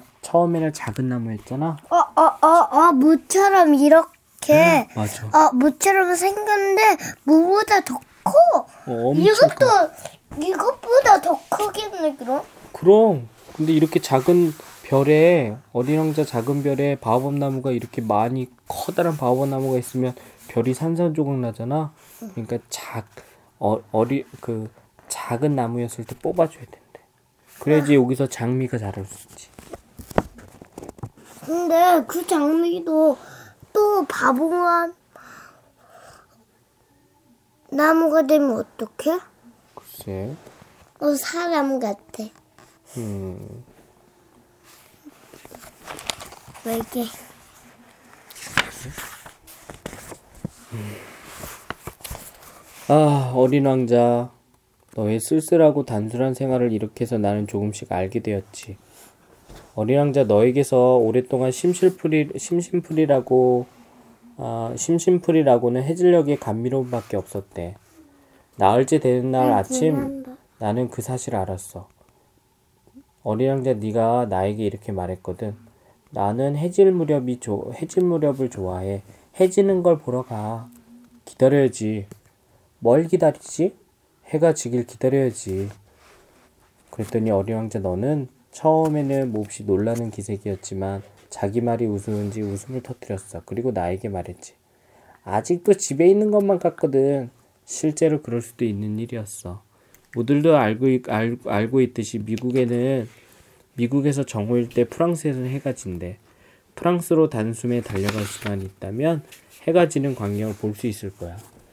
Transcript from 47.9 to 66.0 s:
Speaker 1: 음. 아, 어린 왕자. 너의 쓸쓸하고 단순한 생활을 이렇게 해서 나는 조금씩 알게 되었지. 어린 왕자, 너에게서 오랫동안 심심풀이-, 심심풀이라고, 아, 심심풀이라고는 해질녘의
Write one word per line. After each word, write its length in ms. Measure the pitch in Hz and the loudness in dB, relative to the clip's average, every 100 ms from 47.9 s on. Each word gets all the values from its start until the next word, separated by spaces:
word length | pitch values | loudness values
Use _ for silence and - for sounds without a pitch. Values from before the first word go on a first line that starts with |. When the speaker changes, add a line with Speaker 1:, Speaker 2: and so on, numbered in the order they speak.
| _ _ - - - - - - - 131 - - - - - - - - - - - - - _ - - - - | _ _ -20 -20 -20 -10 -6 -6 -10 -16 -16 -16 -18 -20 -20 -20 -20 -20 -20 -18 -18 -18 -20 _ -18 -18 -18 -18
Speaker 1:
음. 220 | 113 107 101 - - - - - - - - - - - - - - - - - - - | -14 -14 -16 -18 -20 -20 -18 -18 -16 -18 -18 -18 -18 -16 -16 -18 -20 -20 -20 -20 -10 2
아, 440 | 147 151 143 127 127 | 4 6 2 0 2
어린 300 | 127 143 139 | 4 4 2
왕자. 640 | 131 123 120 120 120 123 - _ _ _ _ _ - | 2 2 4 4 2 -2 -10 _ _ _ _ _ -6
너의 240 | 107 110 | -2 -2
쓸쓸하고 640 | - 156 156 170 156 147 - | 0 -2 2 4 6 4 -2
단순한 480 | 110 107 120 131 | -4 -4 -2 -2
생활을 380 | 127 135 127 123 | -2 -2 0 0
이렇게 300 | 110 107 - | -2 -4 -6
해서 140 | 117 117 | -4 -2
나는 280 | 101 104 101 | 0 -2 -4
조금씩 460 | 101 104 104 - | -4 -4 -6 -6
알게 300 | 92 95 117 | -4 -4 -4
되었지. 560 | 110 101 - - - 104 _ - - _ _ _ - - - - | -4 -6 -8 -16 -18 -18 _ -20 -20 _ _ _ -20 -20 -12 -4
어린 240 | 110 139 | 0 2
왕자, 240 | 143 139 | 2 2
너에게서 720 | 117 104 120 131 139 131 123 127 | 2 4 4 2 2 4 4 4
오랫동안 540 | 113 120 123 131 131 | 4 0 0 -2 -2
심심풀이-, 800 | 127 175 180 185 180 165 156 143 - | -2 -2 2 2 2 0 0 -2 -6
심심풀이라고, 1300 | - 170 175 175 - 160 156 135 120 127 127 123 123 _ _ _ _ _ - - | -4 -4 -2 -4 -2 0 2 2 2 4 4 2 -2 _ _ _ _ _ -20 -12
아, 360 | 120 117 113 123 | -8 -6 -6 -6
심심풀이라고는 1080 | - 170 175 180 175 160 143 120 120 123 | -2 0 2 0 2 2 4 4 2 0
해질녘의 540 | 139 165 | -2 2